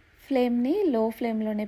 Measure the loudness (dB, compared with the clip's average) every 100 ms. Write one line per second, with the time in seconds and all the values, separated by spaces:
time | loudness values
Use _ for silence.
0 | _ -20 -2 0 2 2 0 0 2 2
1 | 0 -2 -4 -2 -2 -4